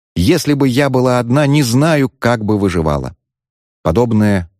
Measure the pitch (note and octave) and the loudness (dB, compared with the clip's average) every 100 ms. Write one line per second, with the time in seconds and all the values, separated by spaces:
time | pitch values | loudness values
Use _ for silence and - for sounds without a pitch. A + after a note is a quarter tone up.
0 | _ - F#2 E3 - C#3+ C3+ B2 C#3+ B2+ | _ -4 0 0 0 0 0 0 0 0
1 | B2+ B2 A#2 C3+ C#3+ D3 B2+ A#2+ D#3 D#3 | 0 0 0 0 2 0 2 0 2 0
2 | C3+ _ A#2 A#2+ G#2 G#2 G2 E2+ D#2 D2 | -2 _ -2 -2 -2 0 0 0 -2 -2
3 | C2 - _ _ _ _ _ _ - E2+ | -6 -14 _ _ _ _ _ _ -4 0
4 | A#2+ G#2+ G#2+ G2+ E2+ _ | 0 2 2 0 -4 _